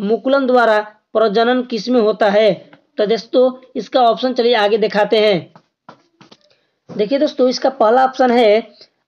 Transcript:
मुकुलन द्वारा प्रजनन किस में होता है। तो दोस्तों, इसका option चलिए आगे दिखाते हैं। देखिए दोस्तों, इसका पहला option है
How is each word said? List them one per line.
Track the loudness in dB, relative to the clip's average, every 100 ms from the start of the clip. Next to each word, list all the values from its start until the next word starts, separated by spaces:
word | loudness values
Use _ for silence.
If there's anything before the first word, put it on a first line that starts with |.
मुकुलन | -4 -4 -2 -2 0
द्वारा | 2 2 0 -4 -14 _
प्रजनन | -2 0 0 0 -2
किस | -4 -8 -2
में | 0
होता | 0 0 0
है। | 2 0 -2 -8 -20 _ -6
तो | -4
दोस्तों, | -4 -2 0 0 -2 -12 -14
इसका | -4 0
option | 0 0 -4
चलिए | -2 0
आगे | 0 0 0
दिखाते | 0 -2 0 2
हैं। | 2 0 -4 -18 _ _ -20 -20 _ _ _ _ _ _ _ _ -12 -8
देखिए | -4 -2
दोस्तों, | -2 0 -2
इसका | 0 -4
पहला | 0 0 2 0
option | 0 0
है | 2 4 2 -2 -14 -20 _